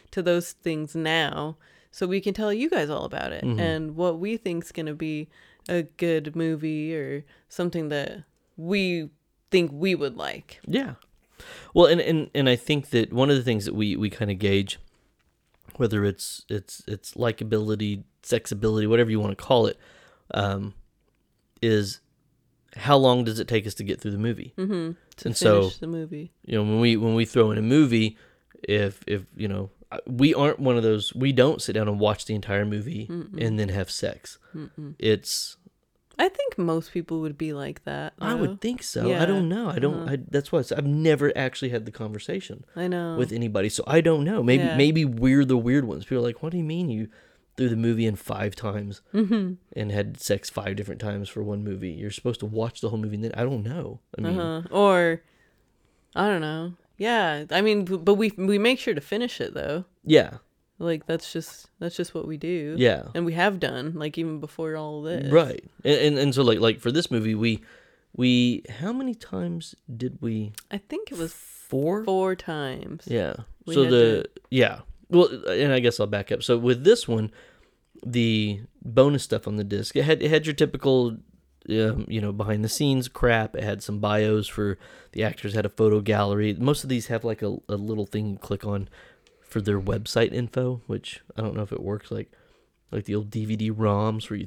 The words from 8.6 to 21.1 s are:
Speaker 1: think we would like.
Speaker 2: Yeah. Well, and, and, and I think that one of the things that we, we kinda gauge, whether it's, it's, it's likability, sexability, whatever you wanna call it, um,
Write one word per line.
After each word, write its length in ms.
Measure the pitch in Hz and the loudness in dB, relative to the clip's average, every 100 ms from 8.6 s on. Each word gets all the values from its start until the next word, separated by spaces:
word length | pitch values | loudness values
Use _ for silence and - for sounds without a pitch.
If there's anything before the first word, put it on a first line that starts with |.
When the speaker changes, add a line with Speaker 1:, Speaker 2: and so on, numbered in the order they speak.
| 165 202 185 175 151 - _ _ _ | -2 0 0 -2 -6 -14 _ _ _
Speaker 1:
think 200 | 185 170 | 2 2
we 220 | 143 190 | 0 -2
would 220 | 170 139 113 | 0 -2 -4
like. 440 | 71 - - - - | -8 -8 -14 -18 -4
Speaker 2:
Yeah. 280 | 262 269 123 _ _ _ - - - - | -2 -2 -10 _ _ _ -20 -20 -20 0
Well, 120 | 151 165 | 6 8
and, 140 | 170 | 8
and, 300 | - 160 - | 4 0 0
and 140 | 139 135 | 2 4
I 80 | 123 | 2
think 320 | - 147 - | 2 -2 2
that 220 | 120 110 | 0 2
one 160 | 117 135 | 2 4
of 60 | 139 | 4
the 80 | |
things 220 | 123 110 101 | 2 0 -2
that 80 | |
we, 200 | 104 107 | -2 -2
we 140 | - 104 | 0 -2
kinda 260 | - 104 | -2 -4
gauge, 460 | 95 101 98 98 - - _ _ _ _ _ _ _ - - | 0 2 2 0 -6 -14 _ _ _ _ _ _ _ -20 -4
whether 280 | 117 104 101 | 0 2 0
it's, 400 | 95 - - - | -2 -10 -12 -8
it's, 340 | 104 - - - | -8 -8 -16 -10
it's 240 | 104 - | -10 -10
likability, 880 | - 120 107 110 110 107 107 107 101 - _ | -4 -2 -2 -2 0 0 -2 -2 -4 -8 _
sexability, 680 | - 117 - 104 110 110 107 | -4 -4 -2 -4 0 0 2
whatever 220 | 117 113 | 2 2
you 100 | 107 | 0
wanna 160 | 104 98 | -2 -6
call 300 | - 123 107 | 2 2 2
it, 100 | - - - _ _ _ | -2 -14 -20 _ _ _
um, 400 | - 101 98 101 - - _ _ | -2 -2 -4 -6 -12 -20 _ _